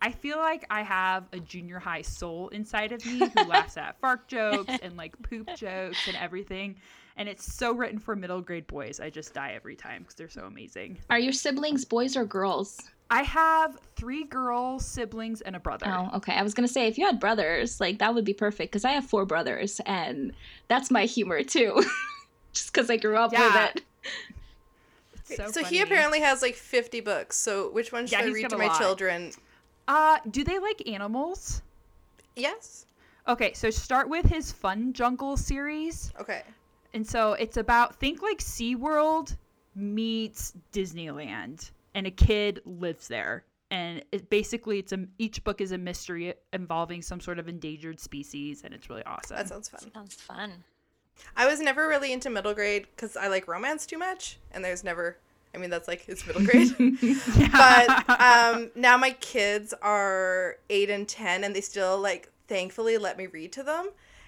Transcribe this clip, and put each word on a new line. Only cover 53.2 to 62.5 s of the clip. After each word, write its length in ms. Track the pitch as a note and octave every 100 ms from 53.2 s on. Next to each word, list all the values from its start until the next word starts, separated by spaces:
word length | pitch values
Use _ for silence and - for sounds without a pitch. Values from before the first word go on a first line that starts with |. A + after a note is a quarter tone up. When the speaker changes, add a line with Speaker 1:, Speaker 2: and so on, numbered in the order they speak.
| G3
Speaker 3:
like 200 | F#3+ F3+
romance 380 | F3 B3 D4+ -
too 120 | E4
much, 400 | F#4 F#4 - - -
and 120 | - F#3
there's 180 | F3+
never, 340 | G3 E3+ E3+ F3 _ _ _
I 40 | -
mean, 120 | F3+
that's, 180 | E3+ E3+
like, 160 | F3 -
it's 160 | F#3 -
middle 140 | E3
Speaker 2:
<laughs> 40 | G3+
Speaker 3:
grade. 300 | B3 B3 -
Speaker 1:
<laughs> 600 | B3 C4 A#3+ C4+ B3 G#3
Yeah. 680 | C#4+ C#4 C4 B3 A#3+ B3+ -
Speaker 3:
But, 120 | B3
um, 500 | B3 A#3+ A#3 A#3 A3+ A#3+
now 220 | B3 B3
my 140 | C4
kids 600 | B3+ - B3 G3+ G#3 G#3 -
are 760 | G#3 G#3 G3 F#3+ F#3 F#3 F3+ - -
eight 200 | G3+ G3+
and 180 | G3+ G#3
ten, 360 | - G#3 F#3 G3+
and 100 | G3
they 60 |
still, 360 | - G3 F#3 F#3+
like, 320 | G3 F3 - _
thankfully 480 | -